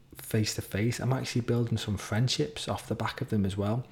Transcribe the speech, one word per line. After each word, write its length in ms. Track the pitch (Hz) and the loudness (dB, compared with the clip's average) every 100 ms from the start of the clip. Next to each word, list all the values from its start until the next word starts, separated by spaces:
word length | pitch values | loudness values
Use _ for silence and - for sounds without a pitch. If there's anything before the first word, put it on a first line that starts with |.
| - - | -20 -16
face 360 | - 110 107 - | 0 2 2 -2
to 60 | |
face. 380 | - 98 117 117 | -4 0 0 0
I'm 120 | 123 | 0
actually 300 | 131 127 123 | 0 0 -2
building 360 | 117 120 117 110 | 2 2 2 0
some 200 | - 98 | 0 -2
friendships 720 | - 104 127 - 147 - - | 0 2 2 2 -2 -2 -4
off 200 | 101 - | -4 -2
the 60 | |
back 280 | 110 110 - | -2 -2 -2
of 80 | 127 | 0
them 160 | 107 98 | 2 2
as 120 | 101 | 2
well. 280 | 101 123 - | 0 0 -4